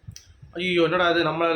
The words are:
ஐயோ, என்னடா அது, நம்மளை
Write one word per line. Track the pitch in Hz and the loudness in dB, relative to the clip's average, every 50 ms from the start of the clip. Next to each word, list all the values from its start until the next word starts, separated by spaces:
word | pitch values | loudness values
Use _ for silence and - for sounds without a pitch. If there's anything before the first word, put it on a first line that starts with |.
| _ - - - - - - _ - - | _ -20 -20 -20 -20 -20 -20 _ -20 -16
ஐயோ, | - 170 180 185 175 175 165 | -10 -6 -4 -2 0 2 2
என்னடா | 156 165 180 180 170 | 2 2 2 2 2
அது, | 170 170 165 156 | 2 2 0 0
நம்மளை | 156 160 170 170 165 | 0 0 0 0 0